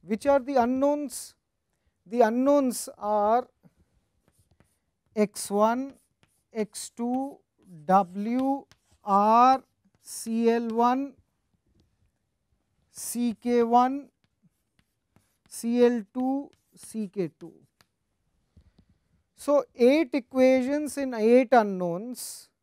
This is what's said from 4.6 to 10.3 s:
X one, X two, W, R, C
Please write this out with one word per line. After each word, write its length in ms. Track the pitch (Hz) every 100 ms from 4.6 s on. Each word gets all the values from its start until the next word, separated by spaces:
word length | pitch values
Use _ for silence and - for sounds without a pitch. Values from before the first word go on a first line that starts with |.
| _ _ _ _ _ -
X 340 | 208 - -
one, 460 | 202 214 240 269 - _ _ _ _ _
X 380 | 226 214 - - -
two, 440 | 240 254 277 - _ _ _ 170 147
W, 800 | 190 185 185 208 247 269 277 - _ _ _
R, 600 | - 196 214 226 254 262 _ _ _ _
C 440 | - - -